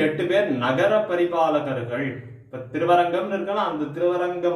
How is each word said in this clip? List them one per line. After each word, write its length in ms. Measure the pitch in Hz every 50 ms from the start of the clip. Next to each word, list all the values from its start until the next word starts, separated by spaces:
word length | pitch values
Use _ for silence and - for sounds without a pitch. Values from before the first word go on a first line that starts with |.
| 151
எட்டு 180 | 151 151 147 -
பேர் 240 | - 185 202 208 -
நகர 420 | 254 240 - - 131 165 190 208 214 214 214 180
பரிபாலகர்கள். 1000 | 175 175 175 170 170 165 160 156 151 147 147 139 131 123 120 120 120 135 143 135 123 - - - - - -
இப்ப 200 | - 131 127 127 -
திருவரங்கம்னு 600 | 139 151 170 175 175 175 175 175 175 185 190 208 196
இருக்குன்னா 280 | 185 180 196 202 214 170 -
அந்த 200 | 156 151 147 139 143
திருவரங்க 540 | 165 175 175 180 175 175 180 180 175 175 175 170